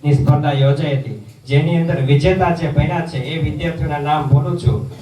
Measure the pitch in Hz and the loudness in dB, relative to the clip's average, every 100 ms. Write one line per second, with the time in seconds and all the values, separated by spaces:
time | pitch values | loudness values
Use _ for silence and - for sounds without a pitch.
0 | 147 135 - 147 147 139 139 143 160 135 | 0 2 4 2 2 2 2 2 0 -2
1 | 113 107 - - - 143 165 170 165 151 | -4 -12 -16 -18 -2 0 2 0 0 0
2 | 131 143 185 185 175 170 156 139 - 151 | 2 4 4 2 0 0 0 0 0 -2
3 | - 135 135 160 - 143 165 160 139 143 | -4 -6 -6 -4 -4 -4 -6 -4 -4 -4
4 | 147 156 143 143 175 175 - 104 - - | -2 0 2 2 2 -2 0 -2 -4 -10